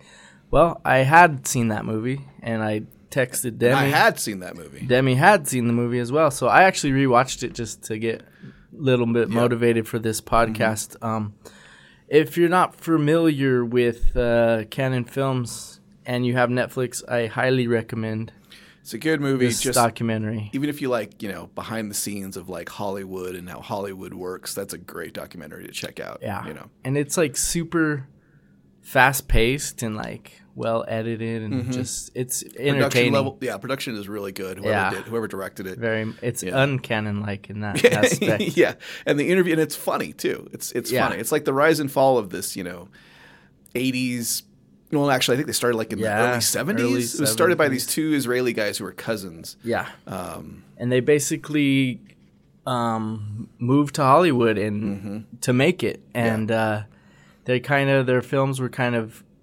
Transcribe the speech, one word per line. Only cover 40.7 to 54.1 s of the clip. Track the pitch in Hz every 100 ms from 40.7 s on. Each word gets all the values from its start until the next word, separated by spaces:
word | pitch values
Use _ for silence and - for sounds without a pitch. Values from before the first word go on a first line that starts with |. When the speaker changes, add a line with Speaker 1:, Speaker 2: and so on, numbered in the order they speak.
Speaker 2:
it's | 123 -
Speaker 1:
Yeah. | 123 104
Speaker 2:
funny. | 90
It's | 110
like | 151
the | 143
rise | 135 156 151
and | 139
fall | 139 135 127
of | 98
this, | 90 - 98
you |
know, | 87 87 92 - - - - - _ _ _
eighties. | 120 131 127 127 123 117 - - _ _ _ _
Well, | 151 143
actually, | 127 -
I | 127
think | 151
they |
started, | - 123 113
like, | 113
in | 104
Speaker 1:
Yeah, | 110 104
Speaker 2:
the | 120
early | 123
seventies. | 117 - 139 - 123
Speaker 1:
early | 123
Speaker 2:
It | 117 -
was | 143
started | 110 175 165
by | 147
these | 131
Speaker 1:
seventies. | - - 156
Speaker 2:
two |
Israeli | 147 117 123 127
guys | 110 104 95
who | 95
were |
cousins. | - - 110 92 82 - -
Speaker 1:
Yeah. | 113 107 - - -
Speaker 2:
Um, | 95 87 90 80 85 - -
Speaker 1:
And | 120
they | 127
basically, | 127 147 - 156 - 147 143 135 131 120 - - _ _ _ _ -
um, | 123 117 110 110 107 104 104 - -
moved | 120 139 147 -
to |
Hollywood | 135